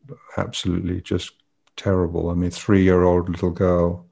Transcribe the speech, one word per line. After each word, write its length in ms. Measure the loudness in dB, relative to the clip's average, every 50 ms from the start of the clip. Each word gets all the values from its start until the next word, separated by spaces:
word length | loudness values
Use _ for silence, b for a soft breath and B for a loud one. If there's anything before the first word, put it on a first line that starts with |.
| _ -20 -20 -20 _ -10 -6
absolutely 640 | -6 -6 -6 -8 -6 -4 -4 -2 -2 -4 -4 -6 -6
just 320 | -4 -4 -4 -4 -4 -8 -14 _ _ _ _ _ _ _ _
terrible. 560 | -6 -2 0 0 0 0 0 -2 -4 -4 -2
I 20 | -2
mean, 160 | -2 -2 -2
three-year-old 800 | -4 -6 0 2 4 4 6 6 6 6 4 4 4 2 0 -2
little 220 | -4 -4 -4 -4
girl 560 | -2 0 0 2 2 2 2 0 -2 -4 -10 _